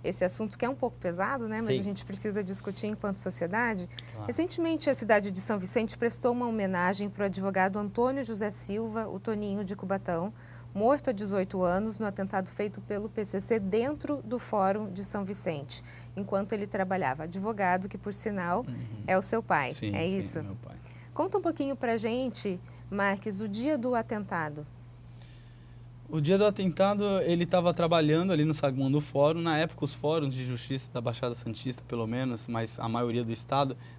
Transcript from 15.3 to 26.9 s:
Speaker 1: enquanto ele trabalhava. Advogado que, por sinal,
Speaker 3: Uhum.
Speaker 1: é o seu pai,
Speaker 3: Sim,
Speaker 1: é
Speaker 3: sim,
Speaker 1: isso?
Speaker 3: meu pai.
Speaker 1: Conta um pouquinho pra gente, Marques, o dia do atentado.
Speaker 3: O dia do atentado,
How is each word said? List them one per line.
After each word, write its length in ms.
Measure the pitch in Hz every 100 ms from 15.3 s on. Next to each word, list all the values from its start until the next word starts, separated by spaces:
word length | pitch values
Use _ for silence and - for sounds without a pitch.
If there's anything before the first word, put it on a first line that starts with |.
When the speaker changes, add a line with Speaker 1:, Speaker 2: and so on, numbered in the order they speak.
| 202 180 151 131 - - - -
Speaker 1:
enquanto 380 | - 202 196 196
ele 140 | 214 202
trabalhava. 560 | 202 185 190 143 139
Advogado 680 | 165 185 202 208 185 185 196
que, 80 | 202
por 160 | 202
sinal, 540 | 202 220 202 175 185 247
Speaker 3:
Uhum. 60 | 120 123 - -
Speaker 1:
é 100 | 185
o 60 |
seu 200 | 185 226
pai, 280 | 226 165 127
Speaker 3:
Sim, 260 | 110 107 101
Speaker 1:
é 100 | 165
Speaker 3:
sim, 120 | 196
Speaker 1:
isso? 240 | 170 160
Speaker 3:
meu 140 | 98 98
pai. 200 | - - - - -
Speaker 1:
Conta 240 | - 359 392
um 20 |
pouquinho 340 | 339 330 277
pra 220 | 269 240 226
gente, 640 | 220 247 262 - 208 185 - - -
Marques, 500 | 202 202 196 220 196
o 80 | 220
dia 300 | 208 269 302
do 160 | 247
atentado. 720 | 240 226 214 190 175 156 147 147 - - - - - - - - - - - - - -
Speaker 3:
O 140 | 160
dia 160 | 147 196
do 80 |
atentado, 580 | 208 202 190 156 196